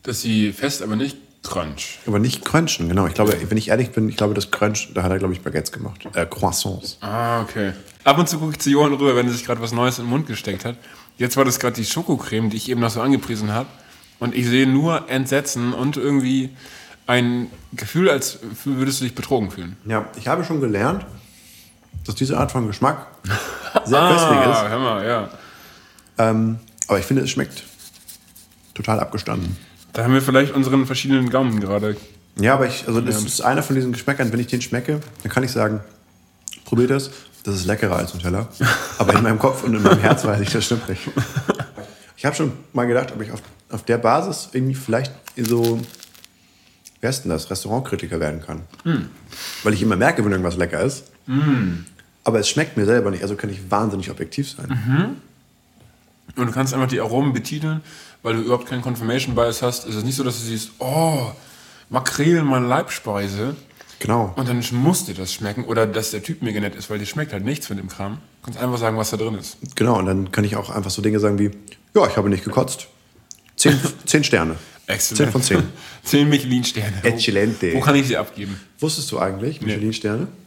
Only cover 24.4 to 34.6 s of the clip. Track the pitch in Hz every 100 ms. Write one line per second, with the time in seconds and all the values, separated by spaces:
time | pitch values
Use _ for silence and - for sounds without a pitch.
24.4 | 127 113 104 113 131 104 104 120 95 -
25.4 | - - - - - - _ - 113 110
26.4 | 113 113 - - - 101 95 135 135 -
27.4 | - - - - - - - - - -
28.4 | - _ - - 110 110 - 107 - -
29.4 | 87 92 - - - - 120 135 135 135
30.4 | 139 139 127 135 131 127 139 135 127 127
31.4 | 131 110 98 101 107 104 - - _ -
32.4 | 107 135 127 - - 113 123 107 107 -
33.4 | 123 143 156 135 127 117 - 139 120 117
34.4 | 117 123